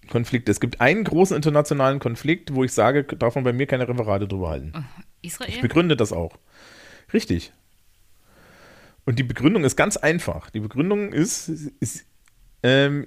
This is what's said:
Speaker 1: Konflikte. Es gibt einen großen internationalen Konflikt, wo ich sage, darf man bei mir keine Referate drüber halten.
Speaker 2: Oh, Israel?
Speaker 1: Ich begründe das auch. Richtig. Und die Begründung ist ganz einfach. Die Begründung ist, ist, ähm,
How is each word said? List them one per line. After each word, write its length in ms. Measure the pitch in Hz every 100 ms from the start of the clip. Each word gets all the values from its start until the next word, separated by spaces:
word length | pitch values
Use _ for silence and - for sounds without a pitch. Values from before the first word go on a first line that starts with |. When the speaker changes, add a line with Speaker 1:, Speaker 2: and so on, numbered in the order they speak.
| -
Speaker 1:
Konflikte. 420 | 117 120 123 113
Es 80 | 104
gibt 220 | 120 -
einen 240 | 120 214
großen 320 | 202 160 190 180
internationalen 640 | 151 147 147 143 135 139
Konflikt, 540 | 123 117 143 175 -
wo 100 | 131
ich 80 | 131
sage, 320 | - 110 143
darf 320 | 143 156 117 139
man 80 |
bei 80 | 127
mir 140 | 123 143
keine 200 | 127 123
Referate 380 | 123 107 101 101
drüber 220 | 95 85
halten. 240 | 71 73
Speaker 2:
Oh, 280 | 80 127 - - _
Israel? 300 | 170 - 247
Speaker 1:
Ich 100 | 233
begründe 360 | 247 160 175 127
das 160 | 107
auch. 260 | 85 82 - _ - - - - - -
Richtig. 400 | 220 - 85 - _ _ _ _ _ _ _ _ _ - - - - - _
Und 140 | - 120
die 40 |
Begründung 400 | 123 117 135 -
ist 140 | 135 -
ganz 200 | 175 -
einfach. 540 | 151 165 - 78 -
Die 100 | 107
Begründung 520 | 107 127 180 208 208
ist, 360 | 117 185 - -
ist, 560 | 160 147 - - - - _ _ _ _ _
ähm, 420 | 120 135 139 143